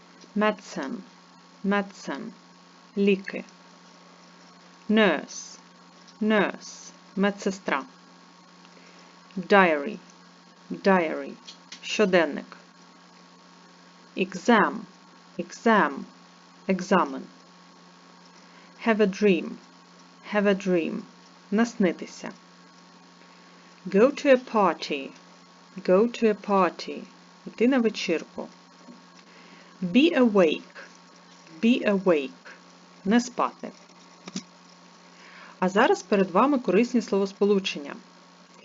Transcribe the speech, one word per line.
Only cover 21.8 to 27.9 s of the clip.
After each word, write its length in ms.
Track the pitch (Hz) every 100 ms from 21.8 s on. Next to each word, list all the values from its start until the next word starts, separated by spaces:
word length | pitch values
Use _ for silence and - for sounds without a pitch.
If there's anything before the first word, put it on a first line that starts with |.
| 185 151 - - - - - - - - - - - - - - - - - - 185
Go 240 | 190 262
to 200 | 285 285
a 80 | 254
party. 720 | - 220 185 156 - 147 135 - - - - - - 190
Go 240 | 185 185 240
to 240 | 233 226
a 40 |
party. 680 | 208 - 196 170 - - 147 196 - - - 185
Йти 220 | - 240
на 100 | 269
вечірку. 680 | 220